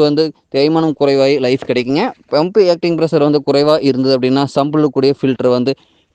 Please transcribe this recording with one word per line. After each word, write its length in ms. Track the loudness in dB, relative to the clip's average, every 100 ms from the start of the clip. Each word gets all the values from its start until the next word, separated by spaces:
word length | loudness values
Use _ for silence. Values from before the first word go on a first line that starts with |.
வந்து 180 | 0 0 -2 -4 _
தேய்மானம் 420 | -2 0 0 0 0
குறைவாகி 360 | 0 2 2 0
லைஃப் 280 | 0 -2 -2
கிடைக்குங்க. 360 | -4 -2 -2 -4 -8 _
பம்பு 320 | -2 0 2 2
ஆக்டிங் 260 | 0 -2 -2
ப்ரெஷர் 280 | 0 0 2
வந்து 140 | 0 0
குறைவா 280 | 0 2 2
இருந்தது 320 | 0 0 0
அப்படின்னா, 300 | 0 0 0 0
சம்பிள் 320 | -2 -2 0 0
கூடிய 260 | 0 0 0
ஃபில்டர் 320 | -2 -2 0
வந்து 240 | 0 0 -4 _ _ _